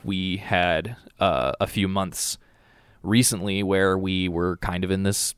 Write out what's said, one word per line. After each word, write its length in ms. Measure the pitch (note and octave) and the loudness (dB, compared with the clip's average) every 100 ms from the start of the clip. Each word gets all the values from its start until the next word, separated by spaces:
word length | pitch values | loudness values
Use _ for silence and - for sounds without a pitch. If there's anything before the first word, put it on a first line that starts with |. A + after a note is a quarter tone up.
we 320 | - F#2+ F#2+ F#2 | -4 -4 -2 -4
had, 600 | - F#2+ F2 E2 F2 A#2+ - - | 0 2 2 2 -2 -10 -16 -2
uh, 340 | F#2+ D2 B1+ - | 0 2 0 -2
a 60 | F#2+ | -2
few 220 | - F#2+ | 0 0
months 500 | F#2+ F#2+ - - - _ _ _ _ _ _ | 0 -4 -6 -8 -8 _ _ _ _ _ _
recently 600 | - A2 B2 G#2+ G2 G2 | 2 4 4 2 -2 -2
where 340 | G2 F#2+ F#2+ F#2+ | 0 4 4 2
we 320 | F#2+ F#2 F#2 | 0 0 0
were 280 | E2+ F2 F2 | 0 0 -2
kind 260 | - F2 | -4 -4
of 60 | F#2 | -2
in 120 | F#2+ | 0
this 320 | G2 G2 - | 0 0 -2